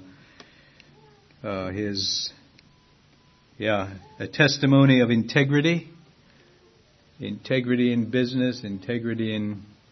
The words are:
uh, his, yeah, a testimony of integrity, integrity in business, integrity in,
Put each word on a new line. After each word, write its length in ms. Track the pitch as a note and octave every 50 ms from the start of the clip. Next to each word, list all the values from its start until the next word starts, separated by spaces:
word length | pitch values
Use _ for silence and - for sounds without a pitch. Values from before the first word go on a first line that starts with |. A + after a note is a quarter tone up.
| F#2 - - - - _ _ - - - _ _ _ _ _ _ _ _ _ - - - _ _ _ _ _ _ -
uh, 260 | G#2+ G2 F#2+ F#2 F#2
his, 600 | F#2 G#2 G#2+ G#2 G2+ F#2+ - - - - - - - - _ _ _ - _ _ _ _ _ _ _ _ _ _ _ _ _ _ _ _ _ _ _
yeah, 360 | - G#2 A2 G#2+ G2+ F#2+ G2 G2 F#2 - - - -
a 80 | G2+
testimony 760 | F#2+ - - D3+ C#3 C#3 - C#3 C3+ C#3 C#3 C#3 C3+ C3 B2+
of 80 | B2 A2+
integrity, 800 | A#2+ A2+ A2 A#2 - D3+ C#3 C#3 C#3+ D3 D3 E3 F3 E3 - - - - - _ _ _ _ _ _ _ _ _ _ _ _ _ _ _ _ _ _ _ _ _ _ -
integrity 720 | G#2+ G2+ G#2 G#2+ - - C3 C3 B2 B2 B2 B2 B2 B2 A#2+
in 160 | A#2+ A2 G#2
business, 540 | A#2+ B2+ B2+ A#2+ C3 B2+ B2+ B2+ A#2 - -
integrity 720 | G2+ G2 F#2+ - - A#2+ A#2 A2+ A#2 A#2 A2+ A2+ A2 G#2+
in, 280 | G#2+ G#2 G#2 G#2 G2 G2+ - - _ _ _